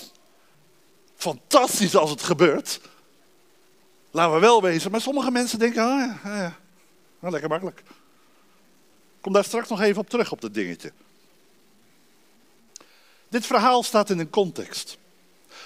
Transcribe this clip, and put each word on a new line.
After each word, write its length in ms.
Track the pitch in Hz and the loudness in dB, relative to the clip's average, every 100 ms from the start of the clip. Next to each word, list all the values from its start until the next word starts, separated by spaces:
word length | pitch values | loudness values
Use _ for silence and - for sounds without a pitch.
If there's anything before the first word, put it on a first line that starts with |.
| - _ _ _ _ _ _ _ _ _ _ - | -20 _ _ _ _ _ _ _ _ _ _ -10
Fantastisch 800 | 175 151 - 285 254 - 190 190 | -8 -8 2 2 4 0 2 2
als 140 | 156 | 2
het 140 | 151 | -2
gebeurt. 560 | - 160 170 156 - - - _ _ _ _ _ _ _ _ _ _ _ _ | -2 2 4 2 -4 -12 -14 _ _ _ _ _ _ _ _ _ _ _ _
Laten 220 | 151 170 | 0 2
we 60 | 156 | 6
wel 220 | 208 233 | 6 6
wezen, 300 | 185 165 185 | 4 0 -2
maar 100 | 220 | -4
sommige 300 | 240 285 254 | -2 -2 -2
mensen 280 | 240 240 226 | -2 -2 0
denken: 240 | 233 233 | 0 0
"Ah 160 | 226 269 | 0 0
ja, 200 | 247 190 | -2 -6
ah 140 | 202 208 | -10 -8
ja, 200 | 180 - _ _ _ _ _ _ | -8 -10 _ _ _ _ _ _
nou, 120 | 170 | -8
lekker 180 | 160 156 | -6 -4
makkelijk. 300 | 160 185 - | -6 -6 -12
Ik 1400 | - - _ _ _ _ _ _ _ _ _ _ _ _ | -20 -20 _ _ _ _ _ _ _ _ _ _ _ _
kom 120 | - | 0
daar 100 | 196 | 0
straks 260 | 196 226 - | 0 -4 -6
nog 120 | 196 | 0
even 200 | 208 202 | 0 0
op 80 | 202 | -2
terug 220 | 240 - | -4 -4
op 100 | - | -6
dat 120 | 110 | -8
dingetje." 380 | 104 92 87 - - _ _ _ _ _ _ _ _ _ _ _ _ _ _ _ _ _ - _ _ _ _ - | -6 -6 -6 -14 -20 _ _ _ _ _ _ _ _ _ _ _ _ _ _ _ _ _ -20 _ _ _ _ -6
Dit 160 | 240 214 | -6 0
verhaal 380 | 247 226 254 | 2 4 2
staat 260 | 214 220 202 | 2 0 0
in 100 | 185 | -2
een 100 | 160 | -2
context. 680 | - 190 135 92 - - - _ _ _ _ _ - | -2 -2 -2 -12 -12 -14 -18 _ _ _ _ _ -20